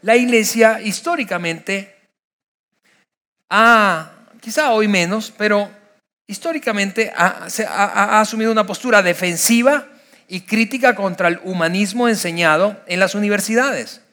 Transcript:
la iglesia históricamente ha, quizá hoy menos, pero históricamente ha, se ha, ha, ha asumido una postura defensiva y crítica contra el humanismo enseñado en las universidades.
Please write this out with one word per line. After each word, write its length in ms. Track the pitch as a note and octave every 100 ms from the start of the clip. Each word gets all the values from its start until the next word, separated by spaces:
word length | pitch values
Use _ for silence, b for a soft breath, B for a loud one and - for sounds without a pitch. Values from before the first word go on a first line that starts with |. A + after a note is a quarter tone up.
la 140 | G3 A#3+
iglesia 640 | B3 A#3+ G#3 A#3 A3 A3+
históricamente 1120 | G#3+ - E4+ E4+ G#3+ F3+ E3+ E3 - G3 G3 _ _ _ _ _ _ _ _ _ _ _ _ _ _ _ _
ha, 640 | G3+ A3+ A3+ G#3 E3 D#3+ - _ _
quizá 320 | A3+ C4 D4
hoy 160 | A3 G#3+
menos, 440 | G3 E3+ G#3+ A3 -
pero 340 | G#3 G#3 G3+ - _ _ _ _ -
históricamente 880 | G3+ E4 D#4+ C#4 G#3 G3 G3 A3 -
ha, 320 | A3+ - -
se 160 | -
ha, 60 | G#3+
ha, 340 | F#2 G3+ -
ha 160 | G#3 G#3+
asumido 300 | G#3+ A3 A3
una 160 | A3 G3+
postura 360 | G3+ B3+ G#3+
defensiva 840 | F3+ F3 F3+ E3 - A#3 B3 D4 - b b b b
y 140 | F#3
crítica 560 | - G#3+ A3+ C4 B3 G#3
contra 320 | G3 F3 F3
el 100 | F3
humanismo 640 | F#3+ F3+ E3 F#3 G3+ A3+ A#3+
enseñado 720 | G#3 F3+ E3+ E3+ D#3 G3+ G3+ -
en 120 | F3
las 160 | F#3+
universidades. 880 | G3+ G#3 G#3 G3 A3+ C4+ F#3 A2 - _